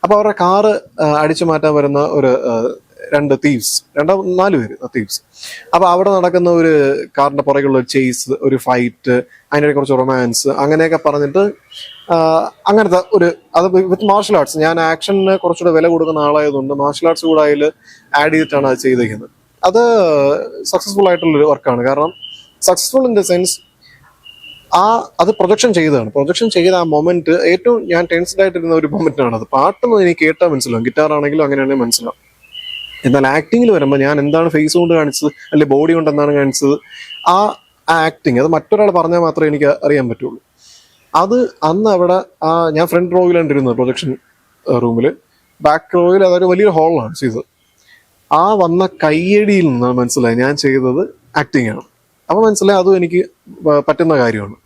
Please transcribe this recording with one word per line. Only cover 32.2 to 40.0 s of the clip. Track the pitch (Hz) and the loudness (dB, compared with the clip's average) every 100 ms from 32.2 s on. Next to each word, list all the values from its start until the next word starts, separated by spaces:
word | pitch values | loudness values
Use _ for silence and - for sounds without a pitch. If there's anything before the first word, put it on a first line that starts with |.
| _ _ _ - - - - - 131 | _ _ _ -20 -18 -18 -18 -6 0
എന്നാൽ | 139 135 | 2 2
ആക്ടിങ്ങിൽ | 147 156 233 240 | 0 0 0 2
വരുമ്പോൾ | 185 139 139 | 2 2 0
ഞാൻ | 135 147 | 0 0
എന്താണ് | 143 160 165 | 0 0 0
ഫേസ് | 151 156 180 | 0 0 0
കൊണ്ട് | 170 | 2
കാണിച്ചത്, | 165 147 - 151 - - | 0 0 -2 -6 -6 -4
അല്ലെ | 151 147 | 0 2
ബോഡി | 135 160 | 2 2
കൊണ്ട് | 165 156 | 0 0
എന്താണ് | 147 147 | 0 0
കാണിച്ചത്, | 143 139 131 139 147 _ - - - - | 0 0 0 -2 -2 _ -20 -20 -6 0
ആ, | 185 208 - _ _ - | 0 0 -4 _ _ -2
ആ | 165 160 | 0 0
ആക്ടിങ് | 156 160 123 | -2 -2 0
അത് | 147 | 0
മറ്റൊരാൾ | 160 - 208 208 | 0 0 0 2
പറഞ്ഞാൽ | 180 165 175 | 2 0 0
മാത്രമേ | 165 151 156 | 0 0 -2
എനിക്ക് | 147 143 | 2 0
അറിയാൻ | 143 147 147 | 0 0 0